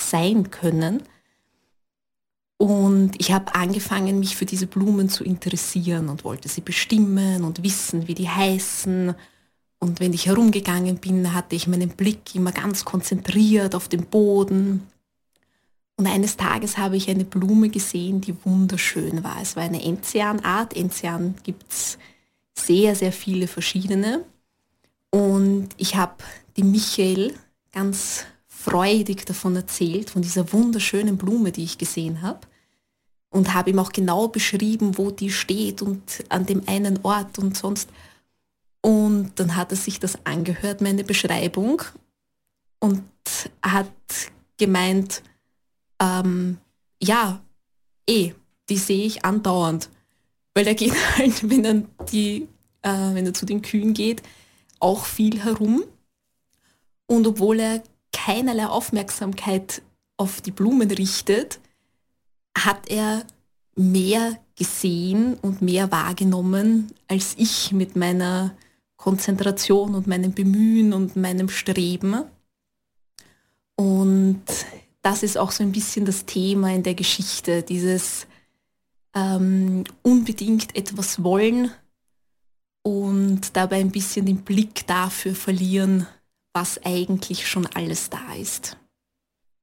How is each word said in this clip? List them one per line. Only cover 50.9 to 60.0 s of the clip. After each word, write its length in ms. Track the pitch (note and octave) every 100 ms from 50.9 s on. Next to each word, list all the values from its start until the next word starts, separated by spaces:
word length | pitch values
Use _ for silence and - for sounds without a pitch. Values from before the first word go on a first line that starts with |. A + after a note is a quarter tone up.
<laughs> 220 | C4 - -
halt, 300 | C4+ - G#3+
wenn 160 | C4
er 100 | A3 G#3+ G#3 - -
die, 420 | G#3+ G#3 G#3 D#4 _ _ _
äh, 320 | G3+ G3 F#3+
wenn 120 | F#3+ F#3
er 80 |
zu 120 | F3+ F#3
den 160 | G3+
Kühen 320 | G3+ G#3+ G#3+
geht, 280 | G#3+ G#3+ A3+ - - _ _ _ _
auch 240 | F3+ G#3
viel 400 | - - G#3+ G#3+
herum. 400 | G#3+ A3 G#3+ B3+ G4+ - _ _ _ _ _ _ _ _ _ _ -
Und 200 | A#3 A3
obwohl 340 | G#3+ G3+ A3
er 220 | A3 A3+ - _ _
keinerlei 540 | - - G#3 B3+ A#3 G#3+
Aufmerksamkeit 1160 | A3+ A#3 G#3 G3+ - G3 G3 - F#3+ F#3+ - - _